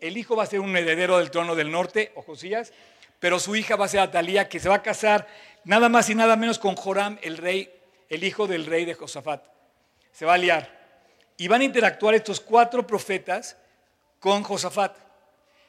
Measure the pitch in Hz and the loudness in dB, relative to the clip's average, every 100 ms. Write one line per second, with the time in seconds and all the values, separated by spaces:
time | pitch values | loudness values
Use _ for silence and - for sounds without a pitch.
0 | 165 214 214 220 202 202 196 180 165 165 | -10 -10 -4 -2 -2 -4 -2 0 0 0
1 | 180 180 165 170 170 165 151 170 180 214 | 4 2 2 -2 -2 -2 -2 -2 -2 -2
2 | 208 160 147 151 180 220 226 - - _ | -4 -8 -18 -16 -6 -6 -6 -16 -20 _
3 | - _ 175 175 185 214 214 208 196 196 | -20 _ -2 0 -2 -4 -2 -2 0 2
4 | 185 175 170 202 196 165 170 202 220 202 | 2 0 0 0 0 -4 0 0 0 -2
5 | 214 208 - - - _ 165 208 233 233 | 2 2 0 -20 -20 _ 0 4 6 4
6 | 214 220 226 220 233 214 196 185 190 190 | 2 2 4 4 2 -2 -2 -4 -4 -2
7 | 202 208 170 160 175 190 190 - _ _ | -2 -6 -12 -8 -4 -4 -6 -16 _ _
8 | - 160 190 - 202 170 156 165 170 160 | -10 -6 -6 -4 -4 -4 -2 -2 -2 -8
9 | 147 147 147 143 _ _ _ _ _ _ | -12 -12 -8 -10 _ _ _ _ _ _
10 | _ - 160 180 180 160 127 - _ _ | _ -6 2 4 4 0 -2 -20 _ _
11 | _ _ _ _ 175 233 269 240 214 - | _ _ _ _ 0 2 2 2 2 2
12 | 208 220 214 190 - 233 233 247 220 208 | 2 2 0 -10 2 4 4 2 -4 -4
13 | - 185 - 202 - - _ _ _ _ | -4 -8 -4 -8 -8 -20 _ _ _ _
14 | _ _ 190 202 202 190 175 202 190 - | _ _ 0 0 0 -6 -4 -2 -2 -4
15 | _ _ _ _ _ _ | _ _ _ _ _ _